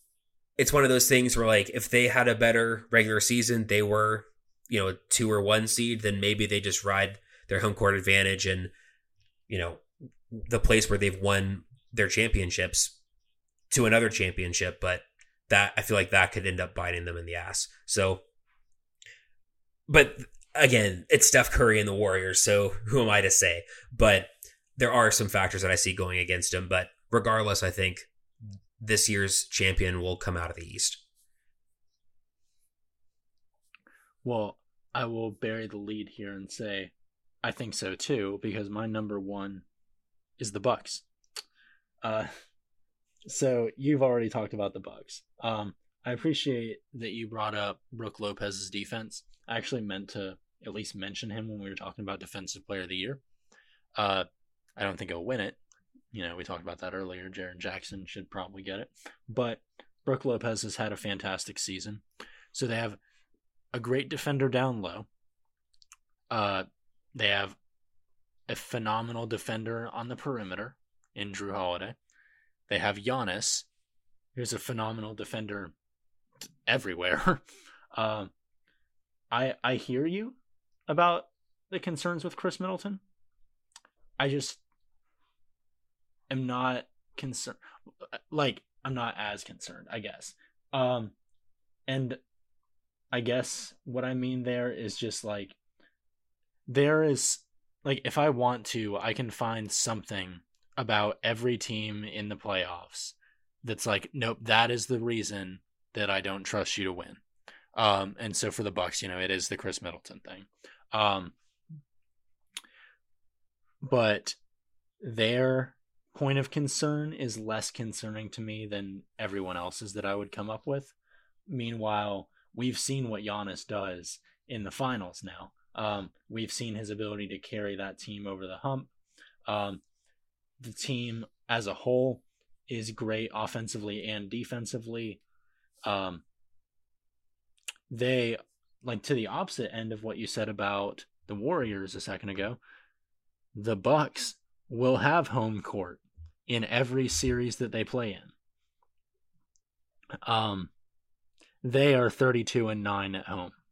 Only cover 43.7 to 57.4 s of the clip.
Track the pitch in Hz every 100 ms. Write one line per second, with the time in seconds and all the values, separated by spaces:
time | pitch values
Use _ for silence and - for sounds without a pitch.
43.7 | - 139 143 131 120 113 123 107 107 101
44.7 | - 92 - - - _ - 117 110 101
45.7 | - _ _ - 123 160 143 147 123 113
46.7 | 107 _ 131 113 113 110 110 107 104 101
47.7 | - _ 117 107 - 104 98 101 98 98
48.7 | 101 98 113 110 - - - - 117 -
49.7 | 127 104 95 98 110 95 90 _ _ -
50.7 | 101 104 101 95 98 113 110 110 107 98
51.7 | 95 95 - 98 98 95 101 95 98 -
52.7 | 98 90 92 101 139 _ _ _ _ _
53.7 | _ _ - 101 95 87 _ _ _ _
54.7 | - 98 90 98 85 95 127 101 - _
55.7 | _ _ _ _ 110 87 87 85 87 87
56.7 | 85 92 95 95 90 92 95